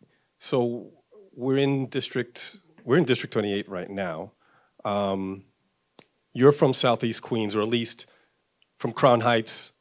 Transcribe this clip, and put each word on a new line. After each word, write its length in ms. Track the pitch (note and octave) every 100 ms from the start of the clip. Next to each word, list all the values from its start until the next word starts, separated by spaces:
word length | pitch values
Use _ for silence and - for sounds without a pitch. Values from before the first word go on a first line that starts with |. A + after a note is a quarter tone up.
| _ _ _ _
So 540 | - C3+ A#2+ A#2+ G2 - _ - -
we're 240 | - B2+ C3+
in 300 | C#3 C#3 C3
District, 680 | C#3 - B2+ A#2+ - - - _ _ -
we're 120 | D3
in 60 |
District 300 | C#3 A#2+ B2
twenty-eight 340 | A#2+ G#2 G2+ G2+
right 200 | F#2 F2+
now. 420 | G2 F#2 D#2+ G2 _ _ _ _ _ G#2+
Um, 580 | G2+ G2+ F#2+ F#2+ F#2+ - _ _ _ _ - _ _ _
you're 180 | - C3+
from 200 | C#3+ C#3+
Southeast 480 | C3 C3 A2+ A#2 A2
Queens, 340 | - A#2 G#2+ G#2+
or 60 |
at 60 | G#2+
least 380 | A#2+ A2+ - - _ _ _ _ _ _ _
from 140 | A#2+
Crown 280 | - C#3 A#2+
Heights 520 | A#2 A#2 A2 - - -